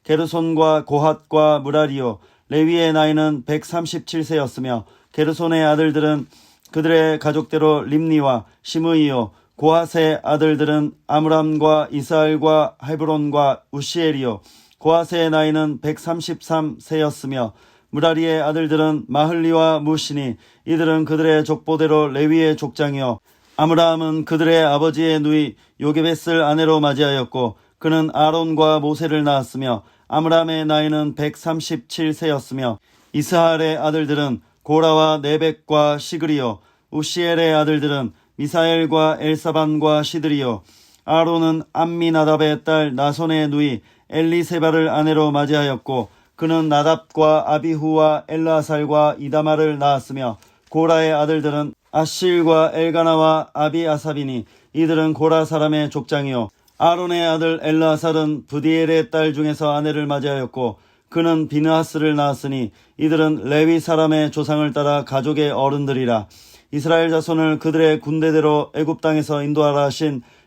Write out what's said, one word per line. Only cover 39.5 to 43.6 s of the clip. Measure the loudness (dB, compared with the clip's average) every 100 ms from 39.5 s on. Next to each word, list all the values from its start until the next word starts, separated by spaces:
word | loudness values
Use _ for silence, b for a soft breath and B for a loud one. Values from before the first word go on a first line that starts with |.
| 0 0 0 2 0
시드리요 | -2 -4 -2 -2 -2 -6 b b b b 0
아론은 | 0 2 2 0 -2 -4
암미나답의 | -4 -2 -2 0 2 2 2 0 -2
딸 | 0 0 0
나손의 | 0 -2 -2 -2 0 0
누이 | 0